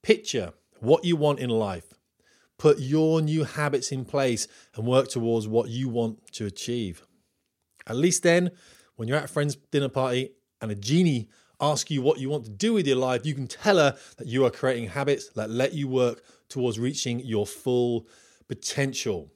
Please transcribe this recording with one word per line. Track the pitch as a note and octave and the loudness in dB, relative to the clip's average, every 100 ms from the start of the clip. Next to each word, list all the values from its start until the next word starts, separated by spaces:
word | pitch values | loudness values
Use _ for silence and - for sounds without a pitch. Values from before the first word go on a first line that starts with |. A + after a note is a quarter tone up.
Picture | - A3 - B2 F2 - _ _ | 2 0 2 -6 -6 -12 _ _
what | A2+ E3 | 4 4
you | F3 E3 | 4 2
want | D3 C#3 | 2 0
in | B2+ | -2
life. | A2+ G#2 F2+ - _ _ _ _ _ _ _ | -2 -2 -6 -12 _ _ _ _ _ _ _
Put | D#3 C#3+ | 4 4
your | C3 D3+ D#3 D#3+ | 2 2 2 2
new | D3+ D#3 D3 | 0 0 -2
habits | - D3 C3+ - | -2 -2 -2 -4
in | C3+ B2 | -8 -4
place | C#3+ C3+ A2+ - - _ - | 0 0 0 -4 -12 _ -8
and | A2+ | 2
work | B2+ C3 | 2 2
towards | B2+ A2+ A#2 G#2+ | -2 0 0 2
what | A2+ A#2+ | 0 0
you | A#2+ C3 | -4 -4
want | A#2 A2+ A2 - | -2 -2 -4 -16
to | - G#2 | -10 -8
achieve. | F#2 - A#2+ G2+ F2 _ _ _ _ _ _ _ _ - | -8 -6 -4 -6 -10 _ _ _ _ _ _ _ _ -8
At | A#2 | 0
least | E3+ E3+ | 2 4
then, | F3 E3+ F3+ - - - _ - | 4 4 2 -6 -20 -20 _ -10
when | A2+ | -2
you're | D3 | -2
at | |
a | C#3+ | -2
friend's | - D3 C#3 | -2 -2 -4
dinner | _ C#3+ C3+ | _ -2 0
party | C3+ C3 B2 C3 _ _ _ | -2 0 -2 -4 _ _ _
and | A2 | -8
a | G2+ | -6
genie | G2+ D#3+ F3+ B2+ G#2+ _ _ _ | 0 2 4 2 -4 _ _ _
asks | C#3+ D3 - | -2 0 -2
you | D3 | 0
what | C3 C3 | 2 0
you | C3 | -2
want | D3 | -6
to | A2+ | -8
do | G2+ A3 | -2 0
with | A3 D3 | 2 2
your | B2+ | 2
life, | B2+ B2 C3+ | 2 -2 -2
you | |
can | C#3 B2+ | -6 -8
tell | - G#3 F#3 | -2 4 6
her | C#3+ - - - | 6 2 -16 -14
that | - | -4
you | B2 B2+ | 2 2
are | |
creating | - C3+ A#2+ A2 | 2 -2 -2 -4
habits | A2+ C#3 C#3 - | -4 0 -2 -2
that | A#2 A2 | -8 -6
let | A#2 C3 | -2 -2
you | D#3 C#3 | -2 -2
work | B2+ B2 G#2+ _ _ _ | 2 2 0 _ _ _
towards | C3+ B2 A2 | -2 -2 0
reaching | B2 C#3+ B2+ A#2+ | -4 -2 -4 -4
your | B2+ G#2+ G#2 | -2 -2 -2
full | - C3 B2 A#2+ A#2 - _ _ _ _ | -4 0 2 2 0 -6 _ _ _ _
potential. | - - - C#3 C3 A#2 F#2 D2+ | -10 -6 -2 -2 -2 -4 -6 -8